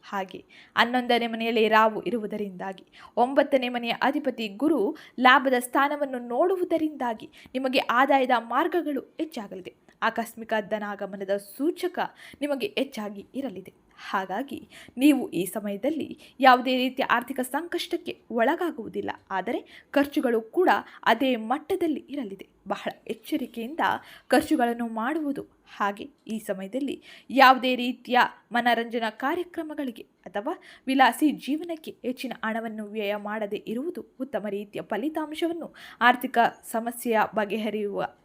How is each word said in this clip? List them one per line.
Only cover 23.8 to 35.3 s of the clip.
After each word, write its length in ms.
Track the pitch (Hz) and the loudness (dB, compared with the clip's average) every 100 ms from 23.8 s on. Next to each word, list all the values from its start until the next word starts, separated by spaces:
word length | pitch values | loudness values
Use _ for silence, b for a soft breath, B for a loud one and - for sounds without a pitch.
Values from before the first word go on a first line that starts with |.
| 214 220 B B _ | 0 0 B B _
ಖರ್ಚುಗಳನ್ನು 600 | 254 - 311 233 233 233 | 2 4 2 2 0 -4
ಮಾಡುವುದು. 760 | 220 233 320 294 277 - _ _ - | -4 -2 -2 -4 -6 -8 _ _ -4
ಹಾಗೆ 340 | 202 202 - _ - | -4 -4 -14 _ -10
ಈ 120 | 220 | -10
ಸಮಯದಲ್ಲಿ 640 | - 190 190 240 277 - B B _ | -6 -8 -6 -6 -6 -8 B B _
ಯಾವುದೇ 460 | 233 254 262 254 254 | 8 10 10 4 0
ರೀತಿಯ 440 | 247 240 - 247 - - _ | -2 -6 0 2 2 0 _
ಮನರಂಜನಾ 580 | 233 240 233 233 233 220 | 0 2 2 0 -4 -4
ಕಾರ್ಯಕ್ರಮಗಳಿಗೆ 920 | 214 269 349 359 - 311 302 269 214 | -4 -4 -2 -6 -8 -8 -6 -8 -10
ಅಥವಾ 520 | - _ 196 202 240 370 B B - | -20 _ -10 -8 -6 -8 B B -2
ವಿಲಾಸಿ 440 | 269 254 247 302 | 6 6 6 2
ಜೀವನಕ್ಕೆ 640 | 196 - 302 339 320 - - | 2 -4 -4 -4 -10 -10 -8
ಹೆಚ್ಚಿನ 320 | 233 254 247 - 214 | -8 -6 -8 -6 -4
ಹಣವನ್ನು 400 | 226 226 220 208 | -4 -6 -10 -8
ವ್ಯಯ 300 | 214 202 208 | -4 -2 -4
ಮಾಡದೇ 480 | 208 214 208 208 - | -4 -6 -4 -6 -6
ಇರುವುದು 380 | 226 320 - - _ | -6 -6 -8 -14 _
ಉತ್ತಮ 260 | 262 208 208 | -6 -6 -6
ರೀತಿಯ 320 | 202 208 - | -8 -8 -10
ಫಲಿತಾಂಶವನ್ನು, 960 | - 208 285 311 302 | -6 -4 -4 -4 -6